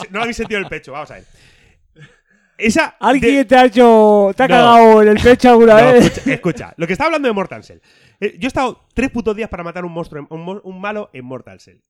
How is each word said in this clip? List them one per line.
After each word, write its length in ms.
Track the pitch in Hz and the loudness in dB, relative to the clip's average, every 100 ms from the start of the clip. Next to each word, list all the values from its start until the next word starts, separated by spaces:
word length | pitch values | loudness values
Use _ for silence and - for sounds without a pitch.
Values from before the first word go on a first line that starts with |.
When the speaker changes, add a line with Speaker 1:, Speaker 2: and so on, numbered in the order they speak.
| - | -12
Speaker 1:
no 60 | 196 | -10
lo 60 | |
habéis 120 | 233 226 | -10 -10
sentido 200 | 220 208 | -10 -10
en 60 | 165 | -10
el 40 | |
pecho, 220 | 156 139 | -14 -16
vamos 180 | 143 143 | -18 -18
a 20 | 98 | -20
ver. 80 | _ _ _ _ _ _ _ _ - _ _ _ _ - | _ _ _ _ _ _ _ _ -20 _ _ _ _ -6
Esa 380 | 220 320 285 - | -4 -2 -6 -4
Speaker 2:
Alguien 360 | 277 277 233 277 | -2 0 0 0
Speaker 1:
de 100 | 233 | 2
Speaker 2:
te 100 | 254 | 2
ha 100 | 254 | 2
hecho, 680 | 247 240 220 214 208 196 196 | 4 4 4 4 2 0 -2
te 80 | |
ha 40 | 262 | 0
Speaker 1:
No. 80 | 247 | 2
Speaker 2:
cagado 460 | 240 233 226 220 | 4 6 6 6
en 40 | 214 | 4
el 100 | 208 | 2
pecho 260 | 240 247 247 | 2 4 4
alguna 280 | 233 226 214 | 4 6 6
Speaker 1:
No, 140 | 247 | 6
Speaker 2:
vez. 120 | 247 - | 4 2
Speaker 1:
escucha, 280 | - - | -2 -8
escucha. 400 | - 175 156 87 - | -6 -6 -8 -16 -10
Lo 100 | 170 | -8
que 60 | |
estaba 140 | 185 311 | -4 -4
hablando 200 | 311 269 | -4 -4
de 60 | |
Mortal 280 | 202 175 113 | -6 -8 -14
Shell. 200 | - 85 _ _ _ - | -20 _ _ _ _ -12
Eh, 160 | 208 - | -12 -8
yo 80 | 247 | -8
he 20 | |
estado 380 | - 254 - _ 233 | -6 -8 -8 _ -8
tres 160 | 262 | -6
putos 240 | 233 220 208 | -6 -8 -8
días 120 | 214 | -12
para 140 | 175 | -12
matar 220 | 170 180 175 | -14 -12 -12
un 60 | |
monstruo, 300 | 170 165 147 | -12 -14 -16
en, 60 | 143 | -18
un 120 | 160 | -16
mo-, 180 | 170 202 | -16 -16
un 180 | 190 185 | -18 -16
malo 300 | 202 208 - | -12 -12 -14
en 100 | 135 123 | -20 -18
Mortal 340 | 123 107 92 | -18 -20 -20
Shell. 240 | 101 80 | _ _